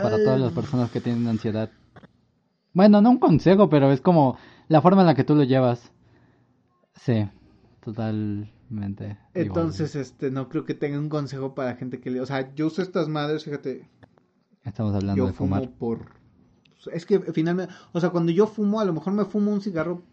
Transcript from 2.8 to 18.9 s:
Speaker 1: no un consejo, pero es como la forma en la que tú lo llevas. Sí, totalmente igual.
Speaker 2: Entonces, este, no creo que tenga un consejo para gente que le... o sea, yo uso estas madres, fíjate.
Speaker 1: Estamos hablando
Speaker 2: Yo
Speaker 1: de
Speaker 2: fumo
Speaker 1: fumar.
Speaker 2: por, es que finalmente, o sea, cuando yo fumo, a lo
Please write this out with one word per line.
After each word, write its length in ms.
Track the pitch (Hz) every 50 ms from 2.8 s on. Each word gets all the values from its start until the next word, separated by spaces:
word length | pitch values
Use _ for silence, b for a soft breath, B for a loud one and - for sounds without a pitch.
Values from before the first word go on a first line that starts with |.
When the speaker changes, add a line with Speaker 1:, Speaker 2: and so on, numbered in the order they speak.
| 202 214 208 208
Speaker 1:
no 100 | 202 247
un 80 | 254 -
consejo, 500 | 392 277 165 120 - 160 190 208 202 143
pero 220 | 151 143 135 139
es 80 | 139 135
como 360 | - 180 175 160 139 127 - B B B B B B B
la 120 | 160 147
forma 180 | 127 180 196 196
en 40 | 185
la 80 | 165 139
que 100 | 135 127
tú 100 | 151 151
lo 100 | 151 143
llevas. 480 | 127 131 131 127 120 120 117 - - _ _ _ _ _ _ _ _ _ _ _ _ _ _ _ _ _ _ _ _ _
Sí, 320 | - - 135 117 110 104 98 b b b b b b b b b b
totalmente 1200 | - 117 107 117 110 110 110 107 107 104 101 104 107 107 _ _ _ - 110 104 101 98 98 - 104
igual. 140 | 101 104 - _ _ -
Speaker 2:
Entonces, 640 | - 107 101 - 170 165 160 - - 156 143 -
este, 340 | 143 127 - - - 151 135
no 180 | 131 135 131 -
creo 160 | - 151 -
que 100 | - 143
tenga 240 | - 156 143 143 143
un 100 | 151 151
consejo 460 | 156 151 143 123 139 135 135 135 -
para 200 | 147 131 123 120
gente 240 | - 127 127 131 127
que 100 | - 131
le... 100 | 127 127
o 60 | 127
sea, 280 | 127 139 135 131 135 139
yo 120 | 147 156
uso 160 | 160 156 196
estas 260 | 180 185 - 190 160 151
madres, 360 | 151 151 147 151 156 151 -
fíjate. 440 | 156 143 139 - 135 127 127 - _ _ _ - _ _ _ _ _ _ _ _ _ _ _ -
Speaker 1:
Estamos 300 | 113 - - 110 104 98
hablando 300 | 101 98 98 98 98 95
Speaker 2:
Yo 20 |
Speaker 1:
de 60 | 95
Speaker 2:
fumo 240 | - - - 95 95
Speaker 1:
fumar. 140 | - 131 123 - -
Speaker 2:
por, 280 | 127 117 113 113 - - _ _ _ _ _ _ _ _ _ _ _ _ _ _ - -
es 120 | 151 165 -
que 160 | - 202 180
finalmente, 520 | - 151 147 160 160 170 175 185 180 180 B B B B
o 80 | B 170
sea, 100 | 175 170
cuando 220 | 175 175 170 170
yo 140 | 170 185 220
fumo, 340 | 214 - 220 208 202 208 220
a 40 | 214
lo 80 | 185